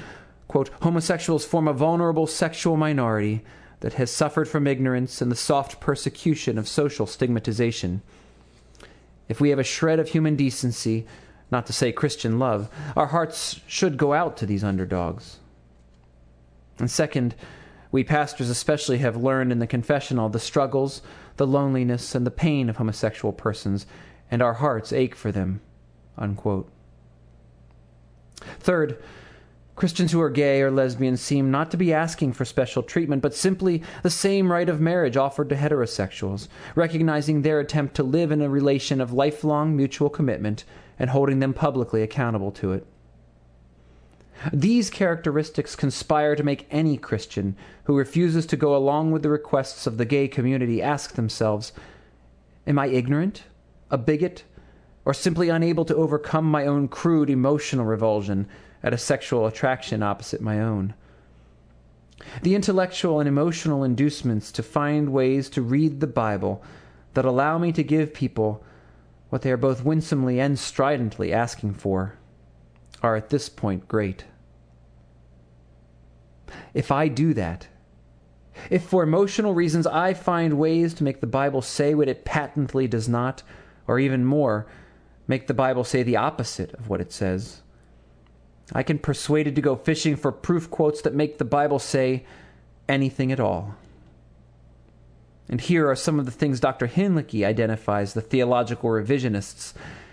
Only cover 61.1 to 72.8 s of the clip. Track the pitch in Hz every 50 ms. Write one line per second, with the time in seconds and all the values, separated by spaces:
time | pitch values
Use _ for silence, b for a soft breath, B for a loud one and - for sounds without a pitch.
61.1 | b b b b b b b b b b b - - - - - - - - -
62.1 | - B B B B B - 175 190 208 196 - 190 185 185 180 - - - 170
63.1 | 156 151 147 143 139 139 151 175 160 165 - 160 147 139 139 127 123 110 143 151
64.1 | 143 - - 123 110 104 - - - - 113 - - 151 147 147 147 151 151 139
65.1 | 135 135 131 131 135 139 135 - - 139 120 117 131 143 160 156 143 139 156 135
66.1 | - 127 113 107 104 95 101 95 98 98 B B B B B B B B B -
67.1 | - 135 127 131 123 127 139 151 160 170 175 175 160 170 147 131 151 156 151 151
68.1 | - - 135 120 - 113 107 107 107 b b b b b b b b b b b
69.1 | b b - - - 127 - 131 127 117 135 135 131 120 123 151 160 160 160 -
70.1 | 151 139 131 127 123 123 135 143 143 - - - - - 135 139 151 131 120 107
71.1 | - - - - 92 110 120 117 - - - 104 98 - - 101 95 92 95 101
72.1 | - - - - - - - - - - - - - -